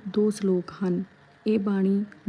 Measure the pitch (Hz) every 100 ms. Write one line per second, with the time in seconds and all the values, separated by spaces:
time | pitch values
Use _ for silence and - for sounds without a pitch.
0 | 202 208 214 208 196 180 - - 185 180
1 | 185 - - - 214 214 202 196 190 196
2 | 208 -